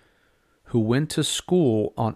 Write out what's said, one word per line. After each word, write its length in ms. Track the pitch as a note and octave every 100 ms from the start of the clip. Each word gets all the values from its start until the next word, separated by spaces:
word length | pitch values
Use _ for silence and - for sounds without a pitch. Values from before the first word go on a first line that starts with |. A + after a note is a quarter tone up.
| _ _ _ _ _ _ -
who 140 | A#2
went 300 | A2 B2+ D#3
to 120 | -
school 720 | D3+ - - F3+ C#3+ A2 G#2 -
on 160 | A2+